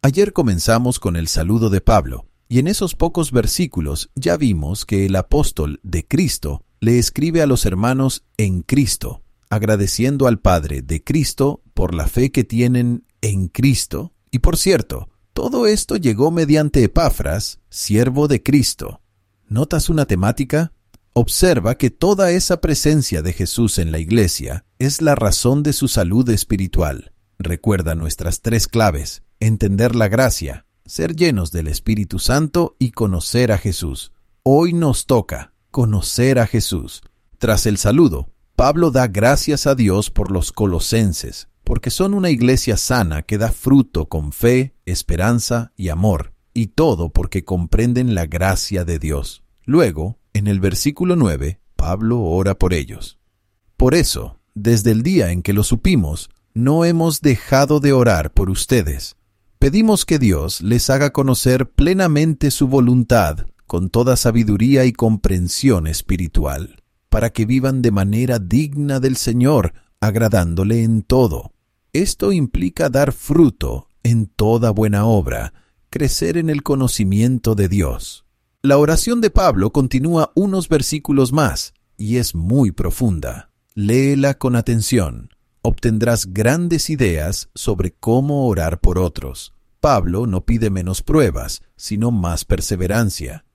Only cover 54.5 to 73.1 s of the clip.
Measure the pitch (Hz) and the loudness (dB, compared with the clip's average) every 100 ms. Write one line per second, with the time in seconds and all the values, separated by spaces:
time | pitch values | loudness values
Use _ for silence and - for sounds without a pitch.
54.5 | - 104 117 107 110 135 185 92 87 95 | -6 0 2 4 2 2 0 0 -2 -2
55.5 | 101 104 120 - 165 78 78 - _ _ | 0 0 0 2 2 0 -6 -12 _ _
56.5 | 113 123 156 170 170 165 151 147 117 - | -2 0 2 2 2 0 0 2 0 2
57.5 | 135 139 151 143 135 120 90 76 - 95 | 0 4 2 4 4 4 2 2 0 0
58.5 | 92 - 127 76 69 - - _ _ _ | -2 0 0 0 -6 -10 -18 _ _ _
59.5 | _ 139 185 220 202 - 156 120 82 80 | _ 2 4 2 2 2 2 2 2 -2
60.5 | - 92 120 - 135 143 - 135 127 131 | -6 -2 0 2 0 0 0 0 2 2
61.5 | 127 135 - 143 190 185 147 160 147 147 | 0 0 2 2 2 2 2 2 0 -2
62.5 | - 135 135 123 127 117 117 82 78 - | 0 2 4 4 4 4 2 2 -2 -8
63.5 | - _ 87 92 117 120 123 120 113 110 | -12 _ -4 0 2 2 2 2 2 2
64.5 | 101 120 135 127 113 117 107 - 92 87 | 2 4 4 2 2 0 2 0 -2 -2
65.5 | - 135 101 80 78 - 92 85 - 71 | 0 2 2 0 -6 -4 -2 0 0 0
66.5 | 67 92 - _ _ _ 107 113 - 107 | -6 -10 -16 _ _ _ 0 0 -2 0
67.5 | 131 131 131 120 98 95 107 123 117 92 | 2 0 0 0 2 0 0 0 -2 0
68.5 | 113 151 143 143 135 131 127 - 120 127 | 0 0 -4 -4 0 0 -2 -2 2 2
69.5 | 147 90 - _ _ 107 107 110 101 85 | 2 0 -6 _ _ -2 0 2 2 0
70.5 | 85 98 117 113 110 - 127 120 69 - | 0 0 0 2 0 2 2 2 0 -10
71.5 | _ _ _ _ 147 196 - 202 185 135 | _ _ _ _ -2 -2 -2 0 0 0
72.5 | - 180 - 147 127 147 | -2 -4 -2 0 2 0